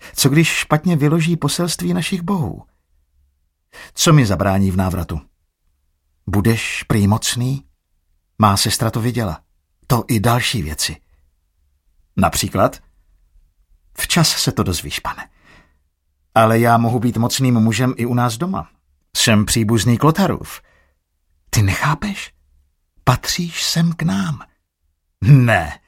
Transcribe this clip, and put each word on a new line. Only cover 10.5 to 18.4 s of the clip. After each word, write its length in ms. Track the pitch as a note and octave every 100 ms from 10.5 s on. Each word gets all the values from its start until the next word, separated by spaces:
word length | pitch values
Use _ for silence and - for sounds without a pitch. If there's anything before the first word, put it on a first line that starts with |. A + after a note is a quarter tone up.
| A2+
věci.“ 360 | D#2 D2 - D2+ _ _ _ _ _ _ _ _ _ _ _ -
„Například?“ 640 | F2 - G2+ F#2+ A#2+ - _ _ _ _ _ _ _ _ _ _ _
„Včas 360 | - - - D#3
se 220 | - -
to 120 | -
dozvíš, 360 | G2 E2 D2 -
pane. 300 | - - - _ _ - _ _ _ _ _ _ _ A2+
Ale 240 | A2 A2+
já 180 | A#2 A#2
mohu 220 | A#2 A#2+
být 180 | A#2 A2
mocným 420 | A#2 - C3 A#2+
mužem 340 | A2 A2 B2+ -
i 80 | A#2+
u 80 |
nás 240 | B2 A#2+
doma. 320 | A2+